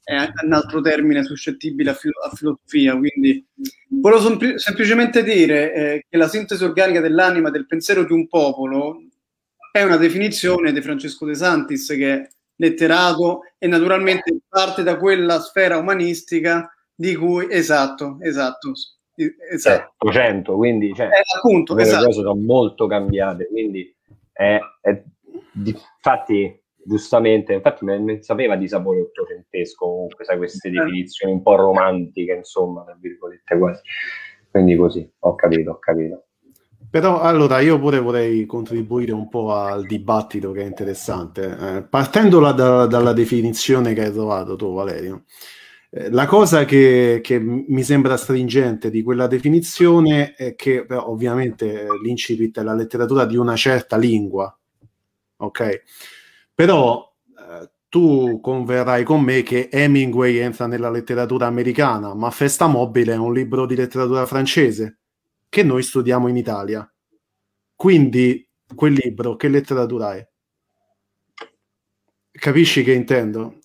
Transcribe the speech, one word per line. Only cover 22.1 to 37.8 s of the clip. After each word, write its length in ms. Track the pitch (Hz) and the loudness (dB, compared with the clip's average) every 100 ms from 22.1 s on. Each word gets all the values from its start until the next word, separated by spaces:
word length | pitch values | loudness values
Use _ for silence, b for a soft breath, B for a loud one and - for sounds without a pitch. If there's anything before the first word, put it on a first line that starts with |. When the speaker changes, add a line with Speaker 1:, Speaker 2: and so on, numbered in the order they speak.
| 107 | 2
Speaker 2:
sono 140 | 98 | -2
molto 520 | 101 107 127 110 - 107 | -2 2 2 2 -2 -2
cambiate, 600 | 104 98 98 95 90 90 | 0 -2 -2 -2 -4 -8
quindi 460 | 110 110 95 90 _ _ _ _ | -6 -6 -8 -12 _ _ _ _
è, 260 | - 101 104 - _ | -2 2 2 -2 _
è, 200 | 98 101 - _ _ - - | -2 -2 -6 _ _ -20 -16
di-, 180 | - 101 | -8 -6
infatti, 880 | 107 - _ - - - 101 98 - _ _ | -8 -12 _ -2 -2 0 -2 -2 -8 _ _
giustamente, 720 | - 104 - 120 113 110 104 | -6 -6 0 2 4 2 2
infatti 320 | 98 139 - 98 | 0 0 -2 -4
me, 120 | 101 | -4
me 240 | 107 107 | -4 -6
sapeva 340 | - 110 123 95 | -6 -2 -2 -2
di 120 | 95 | -2
sapore 320 | 98 95 92 | -4 -2 -2
ottocentesco, 840 | 87 - 90 87 - 92 87 - 90 | -4 -8 -10 -10 -12 -8 -8 -8 -8
comunque, 380 | 90 87 - 110 | -6 -10 -12 -6
sai, 100 | 92 | -4
queste 320 | 87 95 92 | -4 -8 -8
Speaker 1:
Eh. 40 | |
Speaker 2:
definizioni 600 | 92 101 92 90 - 95 | -4 -4 -4 -8 -6 -4
un 100 | 92 | -2
po' 140 | 98 98 | 2 4
romantiche, 760 | 95 95 95 92 82 - 87 | 4 4 2 0 -6 -8 -6
insomma, 500 | 90 90 95 90 87 | -6 -6 -4 -4 -6
tra 140 | 87 85 | -16 -18
virgolette, 560 | 90 87 87 87 - 87 | -18 -16 -18 -18 -4 0
quasi. 240 | 90 - B B B B B B _ | 0 -2 B B B B B B _
Quindi 260 | 98 90 85 | 2 4 4
così, 340 | 87 87 80 _ | 2 0 -10 _
ho 140 | 87 | -2
capito, 360 | - 85 82 80 | 0 0 0 -2
ho 80 | 80 | -6
capito. 480 | - 82 80 90 _ _ _ _ _ _ - | -4 -2 -4 -10 _ _ _ _ _ _ -6
Speaker 3:
Però, 300 | 160 190 175 | 0 2 2
allora, 380 | 165 160 143 131 | 2 4 4 4
io 180 | 147 | 4
pure 220 | 151 | 4